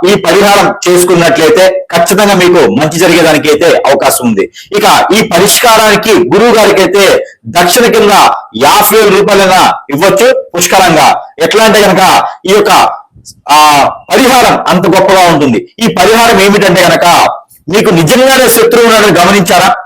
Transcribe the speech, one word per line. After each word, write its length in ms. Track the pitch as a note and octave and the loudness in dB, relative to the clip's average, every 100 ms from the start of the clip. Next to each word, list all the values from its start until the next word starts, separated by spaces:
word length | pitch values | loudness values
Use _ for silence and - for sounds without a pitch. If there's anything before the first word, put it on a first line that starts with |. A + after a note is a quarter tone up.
| F3 | 0
ఈ 20 | G3+ E3+ | -2 0
పరిహారం 420 | F#3 G#3 G3+ F#3 - F3+ | 0 2 0 -2 -4 -2
చేసుకున్నట్లయితే 760 | F3+ F3+ F3 E3+ E3 D#3+ D#3 F#3 F#3 - | 0 2 0 0 0 0 2 0 -2 -4
ఖచ్చితంగా 400 | E3+ E3+ F#3+ G3+ G3 | -4 -2 0 0 0
మీకు 180 | F3+ F3 C#3+ - | 2 2 0 0
మంచి 180 | D#3 E3 | -4 -2
జరిగేదానికి 440 | F3 E3+ D#3+ D3+ D3 | 0 2 0 0 0
అయితే 160 | D3 E3+ - - | 0 0 0 0
అవకాశం 360 | C#4+ - - A#3+ | -2 -2 -2 -4
ఉంది. 160 | G3+ F#3 - - E3 | -2 -6 -10 -8 -4
ఇక 80 | G3+ D3 D3 G3+ | 0 0 0 -2
ఈ 40 | - | -2
పరిష్కారానికి 840 | F3 - - A#3+ A3 A3 G3+ A3 F#3 - | 0 0 0 0 2 0 0 0 0 0
గురువు 200 | F3 A#3 A3 | 0 2 2
గారికి 240 | G#3 - F3+ | 2 0 0
అయితే 200 | G3 F#3+ - - - A2+ E3+ | 0 0 0 -4 -14 -6 -2
దక్షిణ 320 | F3 B3+ A#3 A3 | 0 0 0 0
కింద 160 | G#3 F#3+ - - - A2 C3+ | 0 2 0 -2 -10 -2 0
యాభై 260 | - - A3 | 0 2 2
వేల 120 | G#3 G3 | 2 0
రూపాయలైనా 460 | - G3 G3 F#3 D3 - - | 0 0 2 2 0 -2 -8
ఇవ్వచ్చు 340 | C#3 F#3+ F#3+ A#3+ C4 - | -2 -2 0 0 0 -4
పుష్కలంగా. 560 | F3 F3 F#3+ F3+ D#3+ D3+ - - - E3 | -8 -2 0 0 0 0 -2 -8 -6 -4
ఎట్లా 180 | G#3 A3 | 0 2
అంటే 120 | G#3 G3+ | 2 0
కనుక 180 | F3 F3+ - - - F3+ | 0 0 0 -4 -10 -2
ఈ 40 | G3+ | -2
యొక్క, 140 | G3+ F3 - - - - - - - D3 | 0 0 0 -4 -18 -20 -20 -20 -2 0
ఆ, 20 | D3+ C#3+ D3+ - - | 2 2 0 -4 -4
పరిహారం 440 | G3+ B3+ C4 A3 - - | 0 2 2 2 0 -2
అంత 120 | F3+ F#3 F#3 | -2 0 0
గొప్పగా 280 | G3 F#3+ F3 | 2 2 2
ఉంటుంది. 280 | D#3 C#3 G#2 - - A3+ | 0 0 -4 -6 -6 -4
ఈ 40 | - | 0
పరిహారం 380 | - A3+ A#3 G3+ G3 | 0 2 2 2 2
ఏమిటంటే 380 | G3+ F#3+ F#3 A3 | 0 0 0 0
కనుక 200 | E3 F3 - - - - _ - | 0 0 2 0 -4 -16 _ -6
మీకు 160 | G3 G#3 E3+ | -2 0 0
నిజంగానే 460 | D#3+ B3 C4 C4 B3+ A#3 | 0 0 2 2 2 2
శత్రువు 280 | A3+ A#3 A#3 | 2 2 2
ఉన్నాడని 300 | A3 G#3 E3 | 2 0 0
గమనించారా? 500 | F#3+ G3+ F3 F3+ F#3+ - | 0 0 0 0 0 -4